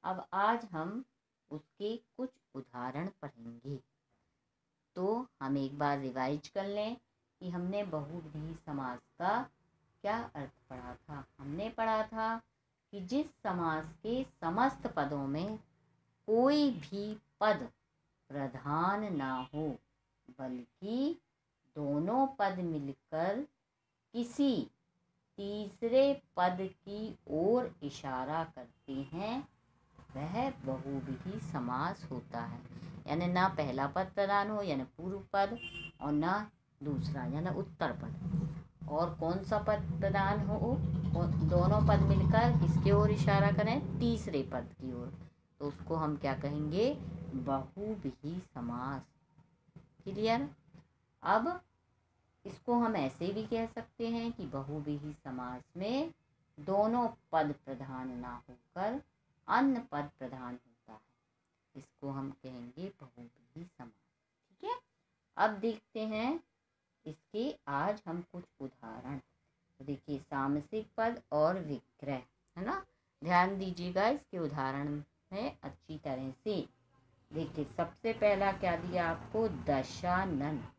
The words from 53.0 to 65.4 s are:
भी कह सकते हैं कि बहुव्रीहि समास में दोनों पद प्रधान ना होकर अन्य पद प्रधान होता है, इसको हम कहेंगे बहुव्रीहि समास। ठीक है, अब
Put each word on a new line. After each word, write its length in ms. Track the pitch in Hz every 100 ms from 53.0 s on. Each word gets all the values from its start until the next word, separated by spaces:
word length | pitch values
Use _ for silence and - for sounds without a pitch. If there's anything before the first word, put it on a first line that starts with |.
| 135 - 175
भी 100 | 202 214
कह 200 | 226 226
सकते 420 | - 226 _ 233
हैं 220 | 233 233
कि 140 | 233 156
बहुव्रीहि 640 | 139 135 151 147 147 147
समास 480 | 147 - 127 123 127 - 175
में 360 | 196 262 320 - _ _ _ -
दोनों 480 | 147 196 214 240 240 - _
पद 200 | 160 151 143
प्रधान 480 | - 131 135 131 127 123
ना 140 | 123 120 -
होकर 520 | 123 _ - 202 262 - _ _ _ -
अन्य 320 | 233 277 254 -
पद 160 | 147 143 _
प्रधान 340 | 127 131 123
होता 380 | 123 _ _ -
है, 80 | 110 _ _ _ _ _ _ _
इसको 360 | - 139 _ 139
हम 200 | 135 135
कहेंगे 560 | 139 135 127 120 123 - -
बहुव्रीहि 640 | 131 - 120 _ _ - 175
समास। 260 | _ 120 _ _ _ _ _ _
ठीक 180 | _ 381
है, 80 | 494 _ _ _ _ _
अब 220 | -